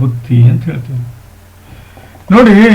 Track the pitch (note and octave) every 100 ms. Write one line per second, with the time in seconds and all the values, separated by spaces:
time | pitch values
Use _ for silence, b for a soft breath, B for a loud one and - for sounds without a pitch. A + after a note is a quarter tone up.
0 | C3+ - - A#2+ A#2+ - E3 C#3+ A#2+ B2+
1 | A#2+ - - - _ _ B B B B
2 | B B - G#3+ A#3 G3+ A3+